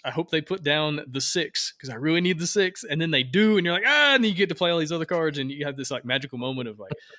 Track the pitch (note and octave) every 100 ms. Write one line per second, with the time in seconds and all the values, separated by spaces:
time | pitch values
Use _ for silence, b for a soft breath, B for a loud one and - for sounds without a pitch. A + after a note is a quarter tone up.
0 | C3+ B2+ E3+ D#3+ D#3 F#3+ C#3+ D3+ D3+ D3
1 | - C3 - F3+ D3+ - - - C3+ A2+
2 | D3+ E3 F3+ E3+ E3+ G#3 F#3 F#3 - D3
3 | E3 C#3+ B2+ E3+ A3 G#3+ F3 F3 A#3 D4
4 | D4 C4 A3 F#3 F#3+ E3 F3 E3+ D#3 E3
5 | D#3+ F3 D#3+ D3 C3+ C#3+ C#3+ C3+ B2+ B2+
6 | A#2+ C3 C#3 B2 B2+ C3 A#2 G#2+ G2 D3
7 | B